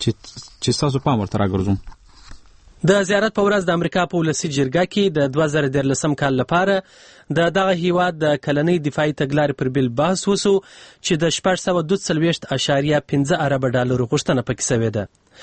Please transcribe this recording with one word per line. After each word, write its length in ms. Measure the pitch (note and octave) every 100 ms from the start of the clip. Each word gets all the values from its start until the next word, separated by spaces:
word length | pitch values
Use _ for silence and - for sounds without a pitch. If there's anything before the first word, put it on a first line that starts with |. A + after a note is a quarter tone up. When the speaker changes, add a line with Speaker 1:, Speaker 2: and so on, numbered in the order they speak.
Speaker 1:
چې، 100 | A#2 - - - - -
چې 80 | -
ستاسو 280 | - D3 C3
پام 220 | D3+ A#2+
ورته 180 | F#2+ G#2
راګرځوم. 400 | G2+ F#2+ F#2+ G2 - - - - - - - - - - E3
Speaker 2:
د 140 | G3+
زیارت 320 | F#3 G3+ G#3+
په 80 | G#3
ورځ 200 | G3+ G3+ F3+
د 40 |
امریکا 360 | E3+ E3+ F#3 F3
په 100 | F3
ولسي 300 | D#3+ D3 E3+
جرګه 360 | C#3 C3 D#3+ F3+
کې 120 | G#3 G3 D3+
د 120 | C#3
دوه 120 | C#3+ D#3
زره 220 | D3+ C#3+
دیارلسم 440 | C#3+ C3+ C3 D#3
کال 200 | C#3+ C#3+
لپاره 480 | C3 B2 E3+ F#3+ F#3+ - - - - -
د 180 | D#3 E3+
دغه 220 | F3+ F#3+ F3+
هیواد 340 | F3 F3 F3+ D#3
د 180 | D#3 D3
کلنۍ 420 | - C#3+ E3 F3 D3
دفاعي 240 | D#3+ D3+
تګلارې 420 | C#3+ C#3 D3 D3 C3+
پر 100 | C3
بل 200 | C3+ B2+
بحث 400 | A#2 E3 F#3+ G3
وسو 260 | G3 G3+ G3 - - - -
چې 100 | - D#3+
د 120 | E3 -
شپږ 200 | F#3+ F3+
سوه 160 | - F3+
دوه 220 | D#3 G3 -
څلوېښت 460 | D#3+ E3+ D#3+ -
اعشاریه 500 | C3+ - C#3 D3 D3 -
پنځه 240 | C#3+ C#3 E3+ C#3+
اربه 220 | C3+ C3
ډالرو 420 | B2 B2+ B2 A#2+
غوښتنه 300 | D3 - C3+
پکې 220 | - A2+ -
شوې 220 | A#2+ A2+
ده. 180 | G#2 F#2+ _ _ -